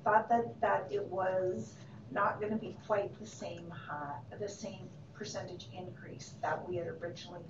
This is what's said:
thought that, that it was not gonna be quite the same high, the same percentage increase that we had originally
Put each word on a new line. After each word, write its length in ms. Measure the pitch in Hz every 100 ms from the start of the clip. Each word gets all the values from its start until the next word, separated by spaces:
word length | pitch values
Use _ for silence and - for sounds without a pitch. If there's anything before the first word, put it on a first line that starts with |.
thought 240 | 220 220 220
that, 320 | 240 - -
that 260 | 208 - -
it 120 | 202
was 680 | 185 190 185 185 185 220 - - - - -
not 320 | 208 202 -
gonna 160 | 208 220
be 180 | - - -
quite 320 | 208 - -
the 80 | 220
same 440 | - 196 170 170
high, 480 | 165 - 147 143 143 - -
the 100 | 202
same 380 | - - - - - -
percentage 540 | - 208 202 180 175 -
increase 600 | 180 180 - - - - -
that 260 | - - 180
we 80 | 175
had 120 | - 160
originally 400 | 170 - - 175